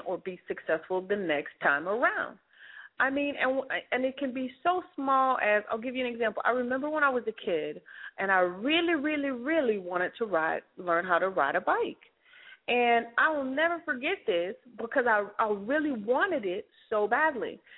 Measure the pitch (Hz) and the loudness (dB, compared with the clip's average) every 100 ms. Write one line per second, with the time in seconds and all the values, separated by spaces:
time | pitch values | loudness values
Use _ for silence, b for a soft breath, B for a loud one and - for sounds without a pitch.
0 | - 170 185 180 - 196 - 165 - 185 | -6 -8 -8 -10 -8 -8 -2 -2 -2 -6
1 | 185 208 175 147 151 - 170 143 175 220 | -2 -4 -2 -2 -4 -2 0 2 0 0
2 | 330 403 127 - _ B B B B - | 0 0 -6 -10 _ B B B B -2
3 | 262 277 285 - 262 262 - 170 - 247 | -2 0 -2 0 0 0 -2 -6 -4 -2
4 | 262 262 277 254 254 - 339 359 359 - | -2 -2 -6 -4 -6 -4 0 0 -2 -6
5 | 277 269 262 254 208 208 208 226 254 254 | 2 4 4 2 2 2 2 -4 -4 -4
6 | 247 233 220 208 - 247 240 262 294 311 | -4 -2 -2 -2 0 0 0 -2 -2 2
7 | 285 254 220 - - 165 151 - - B | 2 2 -2 -6 -2 -2 -2 -8 -14 B
8 | B B 196 190 180 185 247 320 339 320 | B B 2 4 4 0 0 2 2 2
9 | 294 302 277 247 247 330 254 208 180 180 | 0 -2 -2 -4 0 2 2 0 -2 -2
10 | 180 - 220 170 160 160 - - 180 170 | -2 -4 -2 0 0 -2 -6 -8 0 0
11 | 180 170 190 185 139 170 - 403 440 - | 2 2 2 2 2 0 0 0 0 -6
12 | _ _ B B B B - 240 240 233 | _ _ B B B B -2 2 4 4
13 | 233 - 294 302 262 269 330 339 320 254 | 2 2 2 2 -2 0 0 0 -4 -4
14 | 294 381 - 170 175 233 247 208 226 285 | -2 -2 0 0 0 -6 -14 -12 -4 0
15 | 240 214 202 - 220 202 202 302 302 240 | 4 4 2 0 0 0 0 0 0 -2
16 | 202 262 392 302 196 185 - _ - 214 | 0 2 2 0 -2 -4 -8 _ -4 0
17 | 208 247 311 262 160 - _ | 2 4 2 0 -4 -8 _